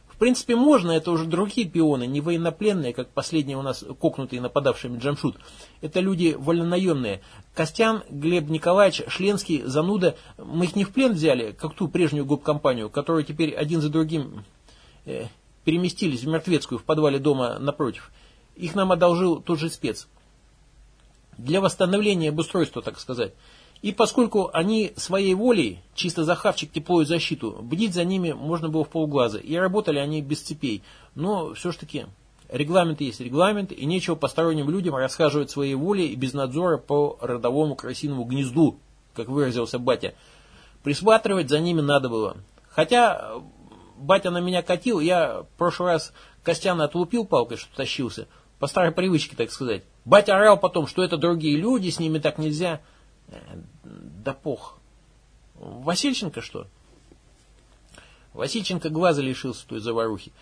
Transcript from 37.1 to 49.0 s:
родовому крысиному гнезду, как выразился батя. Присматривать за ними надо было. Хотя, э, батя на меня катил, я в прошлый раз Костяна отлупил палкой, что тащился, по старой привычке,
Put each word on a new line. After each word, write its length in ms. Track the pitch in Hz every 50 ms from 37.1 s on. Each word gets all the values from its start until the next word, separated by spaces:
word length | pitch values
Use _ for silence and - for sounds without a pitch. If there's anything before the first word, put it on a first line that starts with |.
| - -
родовому 560 | 120 120 123 120 113 120 127 147 156 151 135
крысиному 480 | - - 123 127 - - 143 139 127 120
гнезду, 540 | 120 127 139 139 127 120 165 160 123 - - - - _ _ _ _ _
как 140 | - 113 113
выразился 500 | 135 147 143 127 117 123 117 117 - 123
батя. 360 | 120 131 120 - - - - - _ - - - - - - - - - - -
Присматривать 680 | - 143 143 - 180 220 220 220 220 202 196 185 151 123
за 100 | 147 151
ними 200 | 165 175 170 160
надо 280 | 147 143 143 139 131 123
было. 300 | 113 110 107 92 90 101 - - _ - _ _
Хотя, 500 | - - 208 208 240 240 240 214 - -
э, 200 | - 110 110 123 - - - - - - - - - - - 113
батя 320 | 139 143 190 196 196 180
на 80 | 175 175
меня 240 | 180 180 180 175
катил, 380 | 175 - 180 180 - 247 226 160
я 420 | 151 170 180 175 156 127 104 92
в 160 | - - _ -
прошлый 340 | 170 170 - - 175 180
раз 200 | 170 156 - - - - - - - _
Костяна 420 | _ 170 165 160 - 190 180 165 151
отлупил 400 | 143 - 175 180 165 240 240 208
палкой, 320 | - 165 127 117 - 113
что 180 | - - - -
тащился, 500 | - 131 - - - 131 107 - 113 - - - - _ _ _ _
по 100 | 143 139
старой 240 | - 190 180 165
привычке, 440 | 160 185